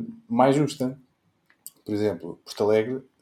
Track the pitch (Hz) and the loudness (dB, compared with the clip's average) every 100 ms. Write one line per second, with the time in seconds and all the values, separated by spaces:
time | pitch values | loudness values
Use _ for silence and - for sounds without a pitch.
0 | 113 - _ 117 135 139 147 - 127 135 | -8 -14 _ 2 4 4 0 -2 -6 -6
1 | _ _ _ _ _ _ - _ - 104 | _ _ _ _ _ _ -20 _ -8 -2
2 | 107 87 85 - - - 107 110 113 131 | -2 -4 -10 -14 -16 -2 2 2 2 -6
3 | - _ | -10 _